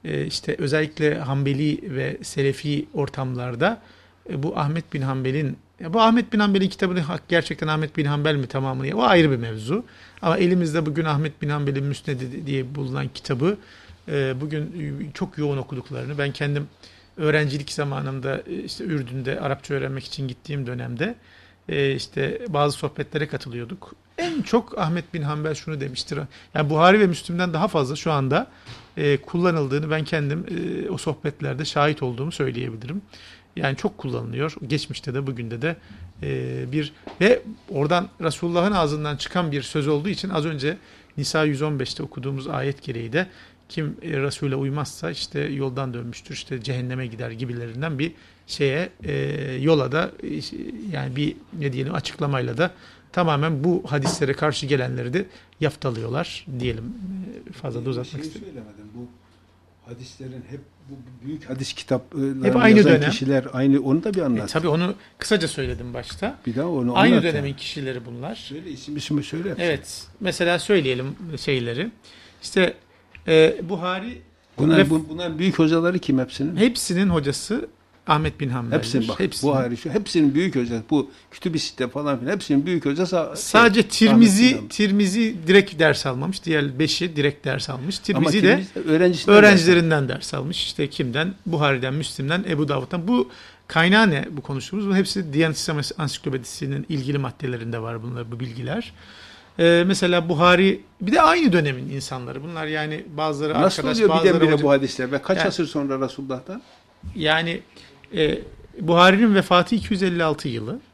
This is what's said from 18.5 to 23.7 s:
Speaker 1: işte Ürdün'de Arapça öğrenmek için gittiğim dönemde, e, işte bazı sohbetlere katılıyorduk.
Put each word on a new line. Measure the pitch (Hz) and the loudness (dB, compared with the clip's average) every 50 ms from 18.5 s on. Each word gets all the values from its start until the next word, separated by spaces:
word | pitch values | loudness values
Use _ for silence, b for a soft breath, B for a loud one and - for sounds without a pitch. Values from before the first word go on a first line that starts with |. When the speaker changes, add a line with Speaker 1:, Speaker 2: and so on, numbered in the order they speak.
| - | -10
Speaker 1:
işte | - - - - - - | -10 -8 -10 -10 -8 -6
Ürdün'de | 196 156 147 131 117 123 135 123 131 143 - | -4 -4 -4 -4 -6 -8 -6 -4 -4 -4 -4
Arapça | - 139 135 - - - 143 | -2 -4 -4 -4 -6 -6 -6
öğrenmek | 135 135 135 135 135 127 | -6 -4 -6 -8 -8 -10
için | - - - 135 | -12 -10 -8 -8
gittiğim | 127 127 _ _ - 147 143 131 | -8 -8 _ _ -10 -8 -6 -6
dönemde, | 120 127 123 123 123 120 117 156 220 240 b b b b b b b b b _ - | -6 -8 -8 -8 -8 -4 -4 -4 -4 -6 b b b b b b b b b _ -6
e, | 160 143 139 139 135 | -2 0 0 0 -2
işte | 131 - - - 143 139 - - - 240 | -4 -6 -8 -6 -4 -4 -4 -4 -8 -8
bazı | 226 151 143 147 147 143 | -4 0 0 0 0 0
sohbetlere | - - 143 - - 147 - - 151 156 | -4 -8 -8 -6 -8 -10 -6 -4 -6 -6
katılıyorduk. | - - 131 - 131 117 120 120 117 | -4 -6 -10 -10 -10 -10 -10 -10 -10